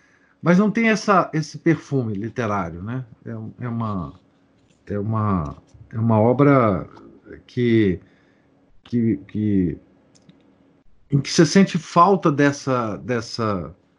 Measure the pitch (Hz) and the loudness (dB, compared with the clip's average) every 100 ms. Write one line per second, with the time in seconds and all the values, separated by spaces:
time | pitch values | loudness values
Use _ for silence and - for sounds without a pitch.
0 | _ _ _ _ 160 180 208 233 226 214 | _ _ _ _ 2 2 2 2 0 0
1 | 214 190 - 160 156 151 165 156 - 139 | 2 2 2 -4 -6 -4 0 0 -2 -4
2 | 113 98 110 110 113 101 85 82 104 127 | -4 -6 -8 -6 -4 -4 -6 -8 -10 -10
3 | 120 - 117 113 110 101 120 117 113 98 | -12 -18 -14 -14 -14 -12 -8 -6 -6 -6
4 | 71 - _ _ _ _ _ _ - 101 | -8 -14 _ _ _ _ _ _ -10 -8
5 | 101 110 107 92 73 - _ - - 113 | -4 -2 0 -2 -4 -10 _ -20 -12 -4
6 | 113 110 113 123 143 139 113 87 - - | 2 4 4 4 6 6 4 0 -6 -16
7 | - - - 76 _ - 120 113 104 82 | -20 -20 -20 -20 _ -2 2 4 2 -2
8 | - _ _ _ _ _ _ - - 120 | -8 _ _ _ _ _ _ -20 -6 -2
9 | 113 98 - 107 107 98 87 - _ _ | 0 -2 -6 -6 -2 0 0 -4 _ _
10 | _ _ _ _ _ _ _ _ - - | _ _ _ _ _ _ _ _ -20 -20
11 | - 143 - - 165 196 190 165 - 175 | -2 -2 0 2 4 4 4 0 -2 2
12 | 180 190 175 143 143 139 - 127 113 85 | 4 4 2 2 0 0 -2 -2 -2 -6
13 | 92 123 110 - 113 95 80 - _ | -6 -6 -6 -4 -4 -4 -8 -14 _